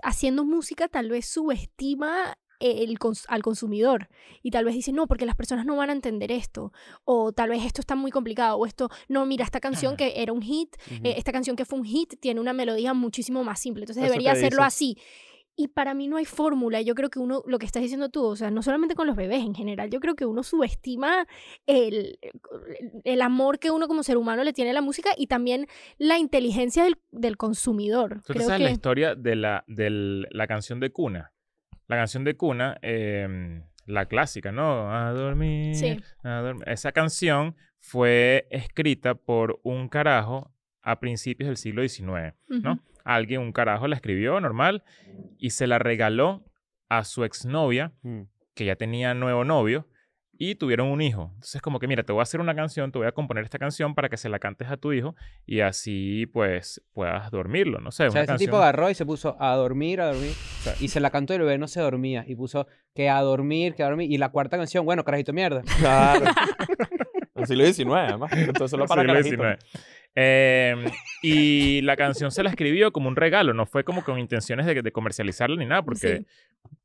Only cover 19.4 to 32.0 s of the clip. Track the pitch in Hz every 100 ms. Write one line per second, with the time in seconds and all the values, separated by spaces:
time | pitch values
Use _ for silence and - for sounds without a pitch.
19.4 | 226 170 208 202 214 254 320 302 247 220
20.4 | - 330 247 - 254 247 277 370 359 -
21.4 | - - - 269 220 214 196 - - -
22.4 | - 139 - - 240 220 254 254 247 254
23.4 | 269 277 320 320 320 320 277 240 226 226
24.4 | 294 262 240 277 277 294 403 - 277 247
25.4 | 247 254 294 - - - 302 339 302 277
26.4 | 240 214 247 330 359 330 _ 233 233 208
27.4 | 220 220 254 208 208 240 220 208 - 233
28.4 | 233 190 147 - 127 127 156 127 117 110
29.4 | 107 101 - 107 104 104 101 98 95 107
30.4 | 110 107 - 120 135 156 139 90 - _
31.4 | _ _ _ - - 120